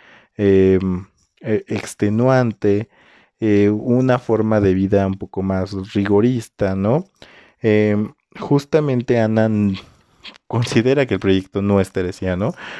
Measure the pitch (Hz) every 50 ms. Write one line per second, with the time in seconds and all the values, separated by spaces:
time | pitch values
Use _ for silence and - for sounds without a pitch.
0 | _ - - - _ _ _ - 104 98 98 95 95 95 95 92 95 92 90 92
1 | 95 - _ _ _ _ _ _ - - 107 101 - - 117 98 - - - -
2 | 107 104 104 113 123 131 131 127 123 113 104 - - 104 101 104 110 - _ _
3 | _ _ _ _ _ _ _ _ 117 107 101 101 101 104 107 107 - 127 120 127
4 | 131 131 123 123 - - 110 107 110 110 110 104 101 95 92 95 98 95 104 98
5 | 98 95 95 95 101 - - 98 95 95 95 92 92 92 98 95 95 107 - 101
6 | 101 104 101 101 110 123 131 117 110 - _ - 104 95 95 98 98 107 127 165
7 | 190 - _ _ - - - - - _ _ _ - 110 107 107 104 107 104 104
8 | 107 - - _ _ _ _ - - - 143 143 - - - 156 151 143 127 120
9 | 117 - 123 117 110 107 110 110 110 110 107 104 104 101 95 - - - _ _
10 | _ _ _ _ - - - - _ _ - 117 117 - - 117 113 127 139 143
11 | 135 120 98 92 - 98 95 95 95 - - 98 98 101 101 98 92 - - 98
12 | 90 87 - - 95 92 90 90 104 143 180 - - - -